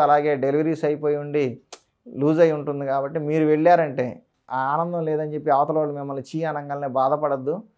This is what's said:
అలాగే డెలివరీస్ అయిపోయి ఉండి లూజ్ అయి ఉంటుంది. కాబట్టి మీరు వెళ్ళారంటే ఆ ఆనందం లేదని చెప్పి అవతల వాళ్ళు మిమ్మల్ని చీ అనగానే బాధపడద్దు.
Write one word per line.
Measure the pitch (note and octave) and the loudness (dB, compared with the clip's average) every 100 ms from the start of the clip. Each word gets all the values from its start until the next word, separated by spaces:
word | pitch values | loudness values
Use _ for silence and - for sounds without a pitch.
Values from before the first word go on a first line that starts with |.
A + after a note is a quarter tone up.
అలాగే | D3 D3 D3+ C#3 | 4 4 2 0
డెలివరీస్ | C#3 D3 D#3 D#3 D3+ | 2 2 0 0 -2
అయిపోయి | D3+ D3 D3 | 0 -2 -2
ఉండి | D3 D3 C3 A#2 _ - _ _ - | -2 -2 -2 -4 _ -20 _ _ -12
లూజ్ | - D3 D#3+ | -2 2 4
అయి | E3 D3+ | 4 2
ఉంటుంది. | C#3+ C#3+ C#3 | -4 -4 -2
కాబట్టి | C3+ C#3 D#3+ | -2 -2 -4
మీరు | D3 D#3 D3+ | -2 0 2
వెళ్ళారంటే | D3+ E3+ F3 D3+ C3 B2 - _ _ - | 4 4 4 2 -2 -4 -6 _ _ -8
ఆ | B2+ C3+ | -4 -2
ఆనందం | D3+ F3 F3 D#3+ | -2 -2 -2 -2
లేదని | D3+ D3+ D3+ | -2 -4 -2
చెప్పి | D3+ | 2
అవతల | C#3 D3 D#3 | 2 2 0
వాళ్ళు | D3 C#3+ | -2 -4
మిమ్మల్ని | C#3 C3+ C3 | -6 -8 -8
చీ | D#3+ | -6
అనగానే | D#3+ D3 C#3+ C#3+ C#3 | -4 -6 -8 -6 -2
బాధపడద్దు. | B2+ C3+ D3 D3 C3+ C3 F#3 - | 0 2 2 0 -2 -2 -6 -8